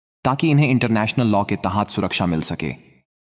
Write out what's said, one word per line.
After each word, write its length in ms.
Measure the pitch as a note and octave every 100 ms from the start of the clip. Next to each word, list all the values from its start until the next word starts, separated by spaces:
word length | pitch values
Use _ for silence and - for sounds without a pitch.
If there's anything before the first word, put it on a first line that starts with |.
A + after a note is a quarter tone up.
| _ _
ताकि 260 | B2+ C#3 E3
इन्हें 180 | C#3+ D3
इंटरनेशनल 580 | B2+ A#2+ A2 G#2+ - A#2
लॉ 160 | G2+
के 120 | G2+ G2
तहत 340 | F#2+ G2 G2+
सुरक्षा 360 | - F#2+ - F2+
मिल 140 | D#2+
सके। 320 | D#2 D#2+ D2+ - - _ _ _ _